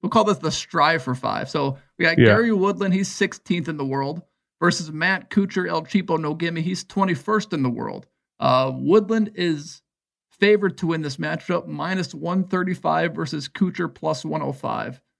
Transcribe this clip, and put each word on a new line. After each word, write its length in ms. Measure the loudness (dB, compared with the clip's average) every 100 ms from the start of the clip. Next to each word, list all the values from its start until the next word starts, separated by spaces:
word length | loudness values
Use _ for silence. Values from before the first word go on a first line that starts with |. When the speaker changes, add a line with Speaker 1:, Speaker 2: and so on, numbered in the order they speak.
Speaker 1:
We'll 80 | 2
call 140 | 2
this 140 | 2 2
the 120 | -2
Strive 520 | -4 -4 2 4 2
for 120 | -2
Five. 340 | -4 -4 -4 -4
So 300 | -2 -2 -4 _ _
we 60 |
got 140 | 2 6
Speaker 2:
Yeah. 80 | 8
Speaker 1:
Gary 260 | 8 4
Woodland. 420 | 2 2 0 0
He's 160 | 0 -2
sixteenth 580 | -2 -2 -4 -4 -4 -2
in 80 | -4
the 80 |
world 380 | -4 -2 -2 -6 -12 _ _ _
versus 320 | 0 0 -6
Matt 380 | -2 -2 -2 0
Kuchar, 400 | 0 0 -2 -2
El 140 | -4
Cheapo 360 | 0 -2 0 -2
No 140 | -2
Gimme. 280 | -2 -4 -2
He's 200 | -4 -6
twenty-first 720 | -6 0 0 0 0 -2 0
in 100 | 0
the 80 | 0
world. 360 | -2 -6 -10 -16 _ _ _
Uh, 320 | 2 2 2
Woodland 580 | -2 4 4 4 0 0
is 480 | 0 -2 -2 -6 -18 _ _ _ _ _
favored 460 | _ 4 4 4 -2
to 120 | -2
win 120 | 0
this 160 | -2 -4
matchup, 500 | -4 -4 -2 -4 -2
minus 480 | -8 -4 -4 -4
one 300 | -6 -2 -2
thirty-five 720 | 0 -2 -2 -2 0 0 0
versus 340 | -4 -6 -6 -8
Kuchar, 440 | -2 -2 0 -6
plus 280 | -4 -4 -4
one 200 | -4 -4
oh 100 | -4
five. 480 | -6 -6 -6 -6 -10 _ _